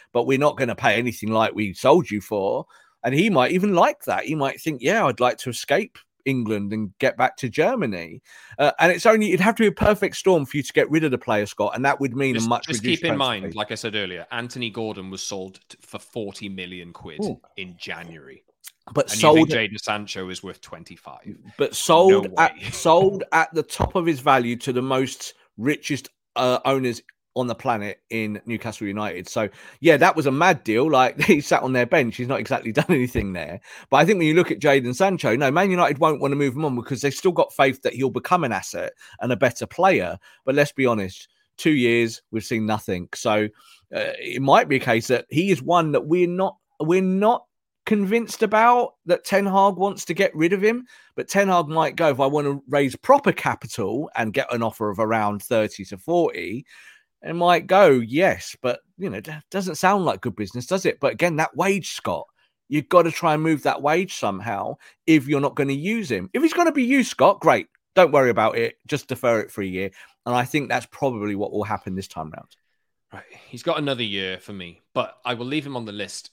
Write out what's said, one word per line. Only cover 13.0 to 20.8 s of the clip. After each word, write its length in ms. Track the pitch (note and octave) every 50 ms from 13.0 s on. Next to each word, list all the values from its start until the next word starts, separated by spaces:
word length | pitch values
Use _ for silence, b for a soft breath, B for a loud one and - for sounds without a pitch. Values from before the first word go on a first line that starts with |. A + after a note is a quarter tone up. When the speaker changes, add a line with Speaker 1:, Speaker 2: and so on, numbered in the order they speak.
| -
Speaker 2:
keep 80 | E3
in 60 | -
Speaker 1:
transfer 20 | C#3+
Speaker 2:
mind, 340 | C3+ B2+ A2+ G2 F#2+ E2 E2+
Speaker 1:
fee. 60 | G#2
Speaker 2:
like 140 | G#2+ - A2+
I 20 |
said 220 | G#2+ - A2+ G2+
earlier, 280 | G#2+ G2+ F#2 F2+ E2+ E2+ -
Anthony 400 | A#2+ A#2 A#2+ B2 - B2+ A#2+ A2+
Gordon 400 | G2 A#2 A2+ G#2+ G#2 G2 F#2 F#2+
was 100 | F#2+ F#2+
sold 380 | - - G2+ F#2+ F#2+ F#2+ F#2+ - _ -
t-, 100 | - -
for 180 | _ - - -
forty 500 | - _ - A#2+ G#2+ G2+ G2 - G#2+ G2+
million 440 | G2 F#2+ F2+ F2+ F#2 F2+ F2 F2 E2+
quid 260 | - - F2+ D2+ D#2+ G#2+
Speaker 1:
Ooh. 160 | F3+ - - _ _ _
Speaker 2:
in 180 | - F#2+ F2+ F2
January. 680 | - - - F2 E2 E2+ E2 E2 D#2 C#2 C2+ C2 - _ _ _ _ - - _ _ - - G#2+
Speaker 1:
But 160 | C#3+ - -
Speaker 2:
And 80 | G#2+ A2
Speaker 1:
sold, 180 | D3 D3+ D#3 D#3+
Speaker 2:
you 60 | D#3+
think 260 | D3+ D#3 A#2 A2 G#2 G#2+
Jadon 80 | G#2
Sancho 480 | - - G#2 G#2 G#2 G2 - G2 F#2 F#2
is 160 | F#2 - -
worth 160 | F#2 F2 -
twenty-five? 800 | - - - E2+